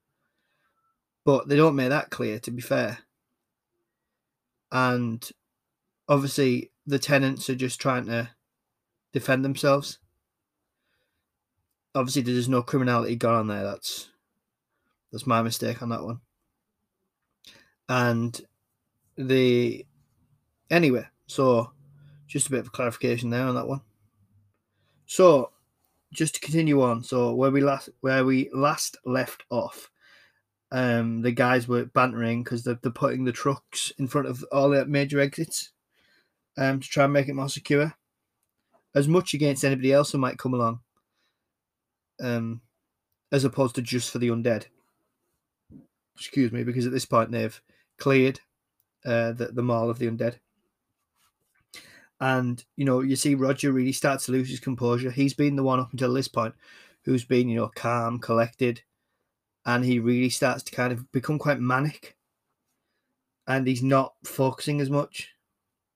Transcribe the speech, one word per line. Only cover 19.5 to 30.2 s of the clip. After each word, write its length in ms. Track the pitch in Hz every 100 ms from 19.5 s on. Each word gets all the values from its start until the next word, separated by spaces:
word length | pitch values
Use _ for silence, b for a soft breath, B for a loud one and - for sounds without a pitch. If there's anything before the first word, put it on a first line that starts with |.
| 120 120 113 - _ _ _ _ _ _ _ -
anyway, 360 | 165 156 120 - _ -
so 440 | - 131 117 113 - - b b b -
just 200 | 143 135
a 40 |
bit 100 | 127
of 100 | 117
clarification 580 | - 120 - 123 120 120
there 160 | 120 131
on 100 | 123
that 120 | 123
one. 140 | 139 - _ _ _ _ _ _ _ _ _ _ _ -
So, 460 | - 180 143 120 _ _ _ _ _ _
just 240 | - 156 -
to 60 |
continue 400 | - 165 160 139
on, 220 | 127 117
so 320 | 123 127 120 120
where 160 | 135
we 100 | 139
last, 280 | 139 135 - -
where 240 | 135 135 131
we 240 | 131 139
last 460 | 131 147 160 - - 120
left 380 | 131 123 - -
off, 400 | 120 - - - b b b